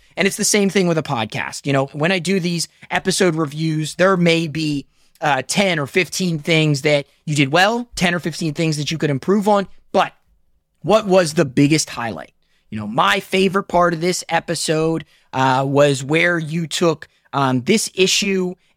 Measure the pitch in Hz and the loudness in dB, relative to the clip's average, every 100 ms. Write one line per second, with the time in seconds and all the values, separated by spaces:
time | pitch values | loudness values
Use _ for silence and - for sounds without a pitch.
0 | _ - 185 - 202 214 196 202 175 160 | _ -4 -2 -2 0 2 2 2 2 0
1 | 147 127 110 123 67 - 147 139 139 147 | -2 -4 -4 -6 -8 -8 -2 0 -2 -2
2 | 160 190 165 196 175 170 - _ - 180 | -2 -2 -2 -2 -2 -4 -6 _ -6 -4
3 | 185 175 185 160 156 151 160 156 151 - | -2 0 2 0 -4 -4 -4 -2 -4 0
4 | 185 190 175 165 165 151 156 143 - _ | 2 4 4 2 0 -4 -4 -4 -8 _
5 | _ _ 151 135 131 - 196 165 139 185 | _ _ -2 -2 -2 0 0 0 -2 0
6 | 175 - 180 160 147 160 156 139 151 143 | -2 -2 -4 -2 0 2 2 2 2 0
7 | - _ - 147 135 160 196 240 240 - | -2 _ -4 0 2 4 2 2 -6 -2
8 | 180 175 175 147 165 147 160 151 147 160 | 0 0 -4 -6 -4 -2 -2 -2 -4 -2
9 | 156 135 - 208 202 202 190 - _ 196 | -2 -2 0 0 2 0 -2 -10 _ -2
10 | 156 - _ _ _ _ _ _ 143 214 | -2 -4 _ _ _ _ _ _ 2 2
11 | 208 185 170 156 147 131 143 156 - - | 4 4 4 2 2 4 4 4 -2 -6
12 | 233 82 53 _ _ _ _ 107 107 127 | -8 -8 -14 _ _ _ _ -10 -4 0
13 | 190 202 196 190 190 185 196 175 175 165 | 0 0 0 0 2 0 0 2 2 2
14 | 170 175 - 165 - 165 - 156 160 160 | -2 -4 -4 -4 -2 -4 -2 -2 0 -2
15 | 151 _ _ 131 131 131 139 139 143 135 | -8 _ _ 0 2 2 2 4 4 2
16 | 135 160 175 175 156 165 160 - 175 151 | 0 0 2 0 -4 -6 -6 0 0 0
17 | - _ _ 135 135 127 123 214 - - | -6 _ _ -2 0 0 0 0 0 0
18 | 185 - 202 190 180 185 _ | 0 0 0 -2 -4 -6 _